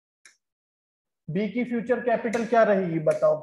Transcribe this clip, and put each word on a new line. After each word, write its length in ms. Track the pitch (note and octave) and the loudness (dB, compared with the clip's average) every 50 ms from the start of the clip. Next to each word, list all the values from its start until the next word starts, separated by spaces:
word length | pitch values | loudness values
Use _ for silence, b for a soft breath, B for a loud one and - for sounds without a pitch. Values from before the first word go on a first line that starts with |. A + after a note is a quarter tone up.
| _ _ _ _ _ - _ _ _ _ _ _ _ _ _ _ _ _ _ _ _ _ _ _ _ - | _ _ _ _ _ -20 _ _ _ _ _ _ _ _ _ _ _ _ _ _ _ _ _ _ _ -8
B 180 | D3+ F#3+ G#3+ G3+ | -6 -4 -4 -4
की 140 | G#3+ B3 A#3 | -4 -6 -6
future 340 | A#3+ A#3+ A#3 - - B3 A3 | -4 -4 -4 -2 -2 -2 -2
capital 440 | - A#3+ A3+ - - A3+ G3+ A#3 A3 | 0 -2 -2 0 -2 -2 -4 -4 -2
क्या 160 | - A#3 A3+ A3 | 2 4 4 4
रहेगी 340 | G#3 G3+ F#3+ F#3+ E3+ E3 D#3+ | 4 4 2 0 0 -2 -2
बताओ, 340 | D#3 D#3 D3+ - D#3+ D#3 D#3 - | 0 0 0 2 2 2 2 0